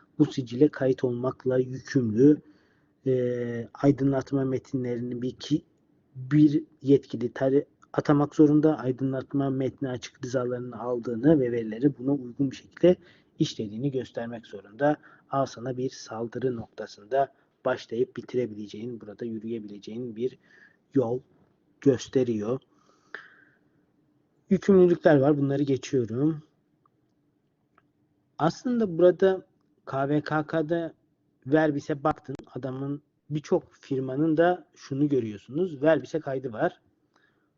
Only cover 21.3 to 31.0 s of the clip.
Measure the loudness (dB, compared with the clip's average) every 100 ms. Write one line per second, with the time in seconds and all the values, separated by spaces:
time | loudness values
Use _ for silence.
21.3 | _ _ _ _ _ 2 2 -2 0 0
22.3 | -2 -4 -6 _ _ _ _ _ -18 -18
23.3 | _ _ _ _ _ _ _ _ _ _
24.3 | _ -2 0 6 6 6 6 6 6 6
25.3 | 2 0 0 0 -2 0 -2 -2 0 0
26.3 | -2 -12 _ _ _ _ _ _ _ _
27.3 | _ _ _ _ _ _ _ _ _ _
28.3 | -2 -2 -2 -4 -2 -2 6 4 6 2
29.3 | 0 -8 _ _ _ -8 -4 0 -2 0
30.3 | -4 -2 -4 -2 -4 -4 -12